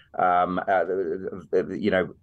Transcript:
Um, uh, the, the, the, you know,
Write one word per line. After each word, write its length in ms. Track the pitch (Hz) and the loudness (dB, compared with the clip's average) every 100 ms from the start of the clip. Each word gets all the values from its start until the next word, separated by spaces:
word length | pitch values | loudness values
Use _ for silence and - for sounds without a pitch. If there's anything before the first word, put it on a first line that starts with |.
| _ - | _ 0
Um, 420 | 90 90 90 90 | 2 4 2 0
uh, 260 | - 95 85 | 0 0 2
the, 600 | 95 85 95 95 98 - | -2 -2 -4 -6 -10 -2
the, 120 | 92 | 0
the, 140 | 90 92 | 0 -2
you 120 | 101 | 0
know, 240 | 92 85 - | 0 0 -6